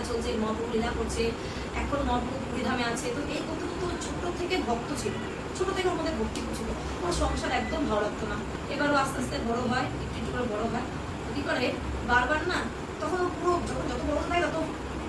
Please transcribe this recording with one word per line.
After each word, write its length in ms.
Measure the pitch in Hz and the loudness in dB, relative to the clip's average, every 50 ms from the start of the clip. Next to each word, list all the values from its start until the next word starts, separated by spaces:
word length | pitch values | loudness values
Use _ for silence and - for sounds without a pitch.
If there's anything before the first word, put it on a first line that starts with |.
| 226 - | 0 0
চলছে, 200 | 240 233 226 240 240 220 | 0 0 0 0 2 2
মহাপ্রভু 320 | 214 214 214 220 233 233 233 | 2 2 2 0 0 0 2
লীলা 180 | 220 226 233 226 226 | 2 2 2 0 0
করছে, 260 | 226 220 - - 233 233 226 220 - - - - - - - | 0 0 0 2 2 0 0 -2 -4 -4 -4 -4 -4 -4 -2
এখন 220 | - - - 285 277 269 247 | -2 0 0 2 2 2 2
মহাপ্রভু 320 | 240 247 226 - 254 269 - - | 2 2 2 0 -2 -2 -2 -2
পুরীধামে 320 | 247 240 240 254 254 247 240 | -2 0 0 0 0 2 2
আছে। 240 | 233 226 - - 247 247 | 0 0 0 -2 -2 -2
তো 60 | 277 | -2
এই 200 | 302 - 302 294 - - | -2 -2 -2 -2 -2 -2
করতে 180 | 320 320 - | -4 -4 -4
করতে 200 | - - - 359 | -4 -2 -2 -2
ও 120 | 349 - - | -2 -2 -2
ছোট 220 | - - - - - 349 339 - | -2 -4 -4 -2 -2 -2 -2 -2
থেকে 180 | 359 339 359 370 - - | 0 2 2 2 2 2
ভক্ত 340 | 233 233 - - 285 - | 0 0 0 -2 -2 -2
ছিল, 120 | - - - - - - - - - - - - | -2 -2 -2 -2 -4 -4 -4 -6 -6 -6 -2 0
ছোট 100 | 381 370 381 | 0 0 2
থেকে 120 | 381 370 370 | 2 2 2
ওর 80 | 339 | 2
মধ্যে 160 | 311 311 320 285 226 | 2 0 0 0 0
ভক্তি 220 | 220 214 - - - - - - | 0 0 0 -2 -2 -2 -2 -2
ছিল, 120 | 233 - - - - - - - 359 | -2 -2 -4 -4 -4 -4 -4 -2 0
ওর 100 | 349 349 | 0 2
সংসার 380 | - 311 - - - 311 302 | 2 2 2 2 2 0 0
একদম 380 | - 240 226 - 311 320 294 214 | 0 0 0 0 0 0 2 2
ভালো 120 | 214 208 | 2 2
লাগতো 240 | 208 208 - - 220 208 | 2 2 0 -2 -2 -2
না। 80 | 208 214 214 - - - - - 277 | -2 -2 -2 -4 -4 -4 -4 -4 0
এবার 180 | 277 294 285 | 2 2 4
ও 40 | 294 | 4
আস্তে 260 | 277 277 269 - 254 | 4 4 2 0 0
আস্তে 160 | 247 - - 277 240 226 | -2 0 0 0 0 0
বড় 140 | 233 240 | 0 0
হয়, 240 | 247 226 240 254 285 | 2 2 2 2 2
একটু 300 | - - - - - - - | 0 -2 -2 -4 -4 -4 -2
একটু 140 | 220 - | -2 -2
করে 120 | - 247 247 | -2 0 0
বড় 200 | 214 202 208 233 | 0 0 0 0
হয়, 220 | 226 220 240 - - - - - - - - - - | 0 0 -2 -2 -4 -4 -6 -6 -6 -6 -6 -4 -4
তো 20 | - | -2
কি 60 | 285 | -2
করে 320 | 277 - 311 285 247 285 254 - - - - - - 220 | 0 0 2 2 2 2 0 0 -2 -2 -2 -2 2 4
বারবার 400 | 240 247 247 254 302 311 311 359 | 4 4 6 4 2 2 2 2
না, 120 | 349 294 - 226 - - - - - - | 0 0 0 -2 -4 -6 -6 -8 -6 -4
তখন 160 | 330 302 349 359 359 | -2 0 0 2 0
ও 40 | - | 0
পুরো 240 | - - - 349 349 339 - - | 0 2 2 4 4 4 2 0
যখন 180 | - - - 294 | -2 -2 0 0
যত 120 | 247 240 - 285 | -2 0 0 2
বড় 100 | 294 302 | 2 2
হতে 120 | - - | 2 2
থাকে 120 | 349 349 | 2 2
তত 160 | 330 302 302 320 320 302 - - - - - - - | 2 2 2 0 -2 -2 -2 -4 -6 -6 -4 -4 -4